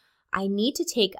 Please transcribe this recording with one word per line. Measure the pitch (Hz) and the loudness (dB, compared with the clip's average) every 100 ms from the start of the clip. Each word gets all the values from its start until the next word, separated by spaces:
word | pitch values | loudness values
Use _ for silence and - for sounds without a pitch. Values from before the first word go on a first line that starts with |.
| _ _ _ | _ _ _
I | - 196 | -2 0
need | 202 233 | 0 0
to | 285 | 0
take | 339 240 190 | -2 2 2